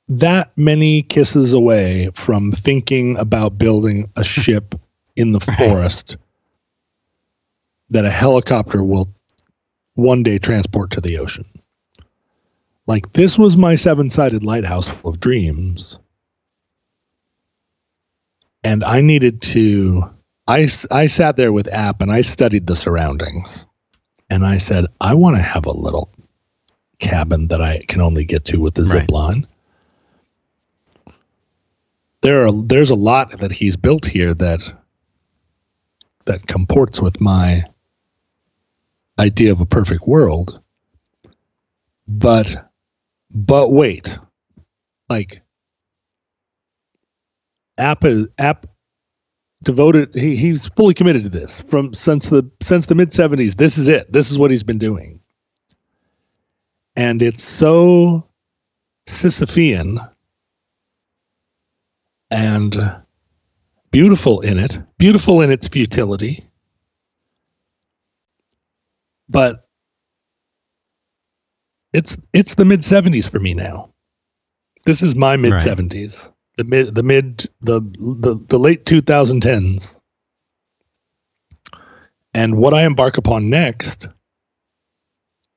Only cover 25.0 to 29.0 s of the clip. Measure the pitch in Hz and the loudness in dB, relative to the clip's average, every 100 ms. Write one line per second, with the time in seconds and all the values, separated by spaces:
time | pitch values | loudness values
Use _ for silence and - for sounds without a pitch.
25 | 95 147 175 117 85 80 76 73 76 73 | 0 4 4 4 0 -4 -6 -6 -6 -6
26 | - _ _ _ _ _ _ _ _ _ | -8 _ _ _ _ _ _ _ _ _
27 | - 85 80 82 82 80 78 78 - 92 | -4 -2 -2 -2 -2 -2 -2 -4 -4 -2
28 | 85 82 78 - - 80 78 - 87 90 | 0 0 -2 -4 -2 -2 -2 0 0 0